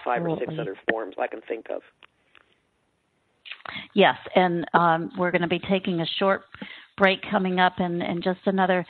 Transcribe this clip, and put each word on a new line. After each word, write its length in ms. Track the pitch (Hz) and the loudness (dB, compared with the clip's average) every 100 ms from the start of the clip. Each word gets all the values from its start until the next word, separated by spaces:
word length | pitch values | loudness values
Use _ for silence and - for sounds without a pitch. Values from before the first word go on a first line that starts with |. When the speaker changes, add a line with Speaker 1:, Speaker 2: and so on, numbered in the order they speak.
Speaker 1:
five 200 | - 123 | 0 -2
or 140 | 170 160 | -2 -4
six 120 | - | -6
Speaker 2:
Absolutely. 100 | 156 | -6
Speaker 1:
other 200 | 110 95 - | -8 -8 -4
forms 260 | 113 98 - | -4 -4 -6
I 100 | 127 | -6
can 140 | 113 - | -6 -8
think 200 | 113 - | -10 -8
of. 120 | - - _ - _ _ _ _ _ _ _ _ _ _ _ _ _ - - - - - | -12 -12 _ -20 _ _ _ _ _ _ _ _ _ _ _ _ _ -20 -16 -14 -14 -2
Speaker 2:
Yes, 240 | 208 175 127 - - | 4 4 4 0 2
and, 300 | 180 170 - | 4 2 0
um, 380 | 165 170 165 170 - | 2 4 2 0 -2
we're 140 | 180 | 0
gonna 160 | 175 170 | 0 0
be 120 | 175 | -2
taking 420 | - 196 190 170 | 0 -2 0 -2
a 40 | 160 - | -2 0
short 240 | 196 196 - - - - - - | 0 0 -4 -18 -18 -18 -14 2
break 220 | 196 190 - | 2 2 -2
coming 300 | 208 185 180 | -2 0 2
up 200 | 185 - | 2 2
in, 220 | 180 175 | -2 -2
in 200 | - 170 | -4 -4
just 200 | 185 180 - | -2 -2 0
another 400 | 190 185 185 170 | 2 2 2 -2